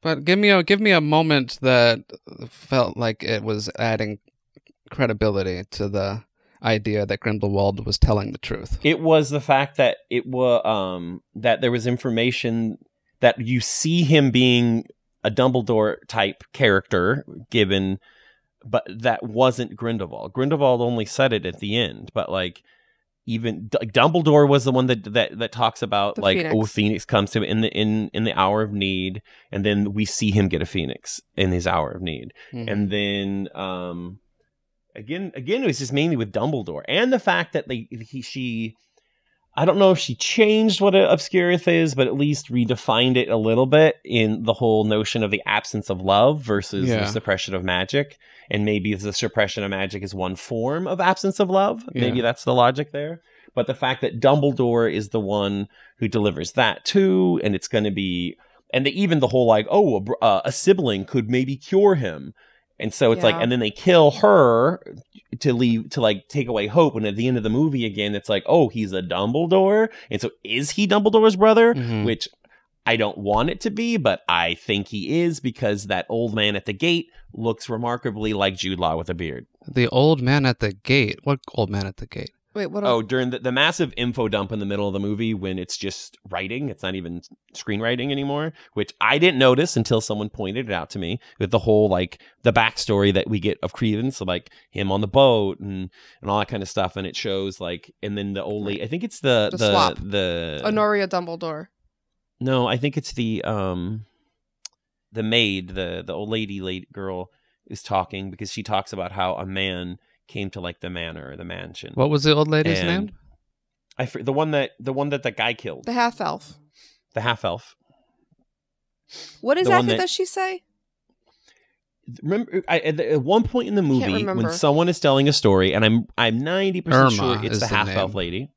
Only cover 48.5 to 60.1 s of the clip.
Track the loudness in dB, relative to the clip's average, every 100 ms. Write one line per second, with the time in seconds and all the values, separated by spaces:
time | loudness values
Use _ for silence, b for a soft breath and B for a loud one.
48.5 | -2 0 0 -2 -4 -4 -4 -4 0 0
49.5 | 0 -4 -4 -4 -6 -8 -6 -6 -6 -8
50.5 | -4 -4 -4 -4 -2 0 0 -2 0 2
51.5 | 2 2 -2 -8 -2 0 0 0 -2 0
52.5 | 4 4 2 -6 -6 -8 -10 b b b
53.5 | -4 -4 -2 -2 -2 -4 2 4 4 2
54.5 | 2 2 2 2 0 -2 -4 -2 0 0
55.5 | -2 -4 b b b -2 0 0 0 -6
56.5 | 0 0 0 0 2 4 4 2 2 0
57.5 | -2 -2 0 0 -2 -2 -2 -4 -6 b
58.5 | b _ 0 0 0 2 4 4 4 6
59.5 | 4 4 2 4 2 -2